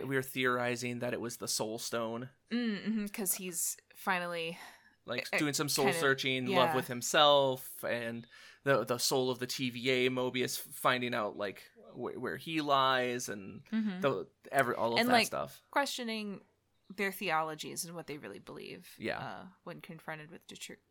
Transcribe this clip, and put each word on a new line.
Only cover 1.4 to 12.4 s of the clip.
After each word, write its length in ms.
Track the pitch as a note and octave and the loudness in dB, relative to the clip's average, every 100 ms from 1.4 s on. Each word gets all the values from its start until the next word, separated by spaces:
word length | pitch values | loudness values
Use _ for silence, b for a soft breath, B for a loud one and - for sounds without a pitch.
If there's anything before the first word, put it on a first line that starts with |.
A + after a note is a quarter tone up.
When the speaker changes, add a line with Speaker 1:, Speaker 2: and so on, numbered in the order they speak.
| - | -4
Speaker 2:
Soul 300 | - A2 A#2 | -2 -2 -4
Stone. 500 | - A#2 A2+ A#2 C3 _ - | -4 -2 -2 -4 -8 _ -6
Speaker 1:
Mm, 340 | A#3 A#3 G3 | -4 -2 -2
mm-hmm, 220 | G3+ A3 G#3 | -2 -2 -4
'cause 280 | - F#3 | -4 -2
he's 420 | - F#3 E3+ - - - | -2 -4 -4 -4 -6 -12
finally 640 | - G3+ F3+ F3 E3+ E3 F3+ B B B _ - | -6 -2 -2 -2 -4 -6 -8 B B B _ -6
Speaker 2:
Like, 200 | A#2+ - | -4 -2
Speaker 1:
uh, 60 | F3+ | 0
Speaker 2:
doing 160 | D3 | 2
some 140 | C#3 D3 | 2 0
soul 180 | D#3 C3 | 2 2
Speaker 1:
kinda, 140 | E3 | 4
Speaker 2:
searching, 460 | C#3 C3+ C3+ C3 B2+ | 4 2 0 0 2
love 240 | - B2 | 4 4
Speaker 1:
yeah. 40 | C3 | 4
Speaker 2:
with 120 | B2 | -2
himself, 920 | A#2+ - E3 D3 C#3+ C3+ C3 - - | -4 2 6 8 8 6 0 -6 -6
and 420 | - A#2+ A#2 A#2 - B B B | -2 -2 -2 -8 -12 B B B
the, 200 | C#3 C3 | 4 4
the 140 | A#2 A#2+ | 4 0
soul 320 | - C3+ B2+ | 2 4 2
of 80 | A#2+ | 0
the 80 | B2 | -4
T 240 | - B2+ | -2 -4
V 180 | A#2+ B2+ | -2 2
A 200 | B2+ B2+ | 4 4
Mobius 480 | B2+ B2+ B2+ - - - | 2 0 0 0 -2 -8
finding 420 | - C#3+ B2+ A#2+ | 0 2 2 0
out, 220 | A#2+ G#2 D#2+ | -2 -2 -2
like, 240 | G2+ F#2 - - - | -6 -6 -16 -20 -16
wh-, 280 | - A2 - | -6 -6 -4
where 160 | B2 | -4
he 240 | A#2+ | -4